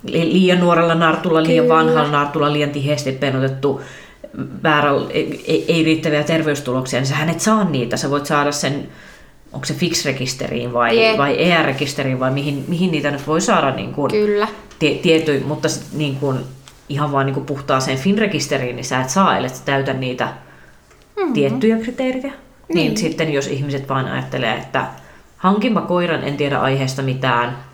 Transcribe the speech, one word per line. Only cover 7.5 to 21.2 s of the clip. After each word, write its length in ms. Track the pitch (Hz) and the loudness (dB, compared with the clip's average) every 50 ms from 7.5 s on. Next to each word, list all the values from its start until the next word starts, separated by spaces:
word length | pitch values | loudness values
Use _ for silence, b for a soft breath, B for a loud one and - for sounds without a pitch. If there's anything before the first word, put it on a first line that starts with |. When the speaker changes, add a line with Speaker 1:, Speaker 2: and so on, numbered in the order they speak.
| 220 214 202 | 4 4 2
Speaker 1:
niitä. 340 | 175 147 131 120 - - | 2 2 0 0 -2 -2
Sä 120 | - - 135 | -2 -2 -2
voit 160 | 143 143 143 | -2 -2 0
saada 260 | - 156 147 143 143 | 0 0 2 2 0
sen, 380 | 143 - - 139 147 139 - B B B B B B B B B B B - - - | 0 -2 -2 -2 -2 -4 -6 B B B B B B B B B B B -20 -14 -12
onko 120 | 135 135 | -10 -6
se 80 | - 139 | -6 -2
Fix-rekisteriin 1000 | - 175 170 - - - 147 131 - 127 127 - - 131 - - 123 120 123 120 | -2 -2 0 0 -2 -2 -2 -2 -2 -4 -6 -4 -6 -6 -4 -4 -4 -4 -2 0
vai, 300 | 120 120 117 117 117 226 | 2 2 4 4 4 4
Speaker 2:
Jep. 120 | 220 220 | 4 4
Speaker 1:
vai 260 | 113 117 117 - - - 180 | 2 2 2 2 2 2 4
E 100 | 175 - 214 | 4 4 2
R-rekisteriin 560 | - 135 - 147 135 - - 135 131 131 127 | 2 0 -2 -4 -4 -2 -2 -2 -2 0 0
vai 120 | 131 127 | 0 0
mihin, 340 | 135 143 143 147 143 139 131 | 0 0 -2 -2 -4 -4 -4
mihin 240 | - 175 165 185 180 | -4 0 0 0 0
niitä 200 | 160 147 143 143 | 0 0 0 -2
nyt 160 | 143 135 - | -4 -4 -2
voi 140 | 147 156 160 | 0 0 0
saada 300 | - 240 208 170 143 135 | 2 2 2 4 2 2
niin 220 | 123 - 95 - - | 0 -2 -6 -6 -4
kuin 180 | 147 143 - | -2 -2 0
Speaker 2:
Kyllä. 360 | - 214 208 208 208 208 208 220 - - - - - - | 2 2 2 2 2 0 0 -2 -4 -14 -18 -20 -4 0
Speaker 1:
tie-, 160 | 160 151 - - | 0 0 0 2
tiety-, 420 | - 175 160 160 160 156 143 135 127 | 2 4 4 4 4 2 0 0 0
mutta 240 | 139 151 - - 151 | -2 -4 -2 -2 -2
sit 140 | - - - - 131 | -2 -4 -8 -8 -4
niin 220 | 143 151 143 131 | -4 -2 -2 -2
kuin 240 | 135 143 135 131 127 - - - - - - - - - - | -2 -2 -2 -2 -2 -6 -8 -14 -18 -20 -20 -20 -20 -10 -8
ihan 220 | 143 139 147 147 | -4 -2 -2 0
vaan 140 | 139 135 135 | 2 0 0
niin 80 | 135 135 | 0 -2
kuin 120 | 139 135 | -4 -4
puhtaaseen 520 | - 143 135 - - 139 131 - 151 131 | -4 -8 -6 -2 0 0 0 0 -2 -2
Fin-rekisteriin, 800 | 135 - 196 202 220 220 190 - 151 - - 147 131 127 123 120 | 0 2 2 2 2 0 0 -2 -4 -2 -2 -2 -2 -2 -4 -6
niin 100 | - 131 | -8 -6
sä 160 | - 131 127 | -2 -2 -2
et 80 | 127 139 | -2 0
saa, 280 | - 190 196 170 113 | 2 2 4 4 2
ellei 120 | - 127 127 | 0 -2 -4
sä 160 | - - - | -8 -6 -4
täytä 280 | 151 139 135 135 143 131 | -2 0 0 0 0 -2
niitä 340 | 127 131 127 123 123 120 - - B B B B B B B B B B B B B - _ _ 415 | -2 -4 -4 -4 -4 -4 -6 -6 B B B B B B B B B B B B B -20 _ _ -4